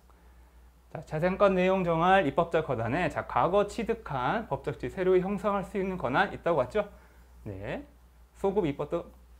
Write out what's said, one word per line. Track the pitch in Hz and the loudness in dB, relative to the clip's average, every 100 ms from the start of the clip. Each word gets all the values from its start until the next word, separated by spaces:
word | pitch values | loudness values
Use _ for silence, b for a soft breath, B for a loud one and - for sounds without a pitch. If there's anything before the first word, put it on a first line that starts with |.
| - b b b b b b b - | -20 b b b b b b b -14
자, | 160 - | -14 -8
재산권 | 156 180 190 202 185 | -2 0 4 4 4
내용 | 185 190 | 4 2
정할 | 175 160 180 196 143 | 2 2 6 4 4
입법적 | 165 170 165 156 | 2 2 0 0
권한에, | 117 113 156 165 | -2 -2 -2 -2
자, | - - | -4 -2
과거 | 120 151 202 202 | 0 2 2 0
취득한 | - 220 220 - 135 131 214 - | -2 -4 -6 -6 -4 -2 -2 -2
법적 | 135 - 139 | -6 -6 -6
지위 | 185 | -6
새로 | 190 185 185 | -2 2 4
형성할 | 185 202 214 202 | 2 -2 -2 -2
수 | 185 202 | -2 -4
있는 | 190 180 | -4 -4
권한 | 120 147 202 | 0 2 0
있다고 | 127 165 160 | -2 0 0
봤죠. | 120 208 202 b b b b b | 0 -2 -4 b b b b b
네, | 110 95 107 214 - - - - - | -12 -10 -8 -10 -12 -20 -20 -20 -20
소급 | - 196 202 165 | -4 -2 0 0
입법도 | 143 147 170 - - - | -2 -4 -6 -6 -16 -20